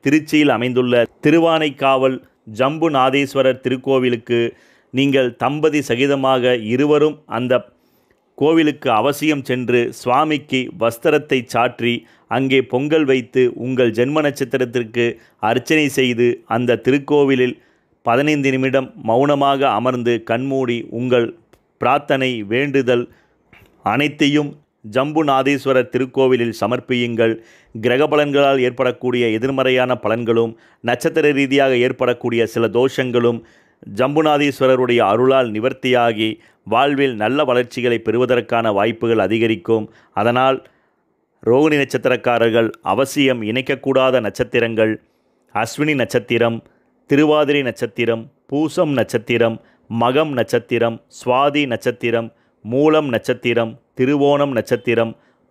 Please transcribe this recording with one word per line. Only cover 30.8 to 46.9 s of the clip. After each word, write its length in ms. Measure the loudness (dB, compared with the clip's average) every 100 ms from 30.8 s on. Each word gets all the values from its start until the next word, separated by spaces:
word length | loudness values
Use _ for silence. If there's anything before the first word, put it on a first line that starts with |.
நட்சத்திர 480 | -6 -4 -2 0 0
ரீதியாக 420 | 0 0 2 2 2
ஏற்படக்கூடிய 640 | 0 0 -2 -2 -4 -2 -2
சில 220 | 0 -2
தோஷங்களும் 720 | 0 0 -2 -2 0 0 -2 -8 _ _ _ -14 -4
ஜம்புநாதேஸ்வரருடைய 1080 | -2 0 2 2 0 0 2 2 2 2 2
அருளால் 380 | 4 4 2 0
நிவர்த்தியாகி, 800 | -2 -4 -4 0 2 2 0 -4 -4 _ _ -2
வாழ்வில் 460 | 0 2 2 0 0
நல்ல 280 | -2 0
வளர்ச்சிகளை 540 | 0 0 -2 -2 -2 0
பெறுவதற்கான 720 | 0 0 2 0 0 -2 0
வாய்ப்புகள் 520 | 0 0 -2 -2 0 0
அதிகரிக்கும். 600 | 0 0 -2 -2 -2 -2 -14 _
அதனால், 440 | -2 0 2 0 0 -6 _ _ _ _ _ _ _
ரோகிணி 340 | 0 2 4 2
நட்சத்திரக்காரர்கள் 920 | 0 -2 -2 0 0 2 2 2 0 -2
அவசியம் 600 | -4 -2 0 0 0 0
இணைக்கக்கூடாத 800 | -2 -4 -4 -4 -2 0 2 2
நட்சத்திரங்கள் 720 | -2 -4 -4 0 0 0 0 -2 _ _ _ _ _ -6
அஸ்வினி 400 | -6 -4 -2 -2
நட்சத்திரம், 640 | -2 -2 -2 0 0 -2 -10 _ _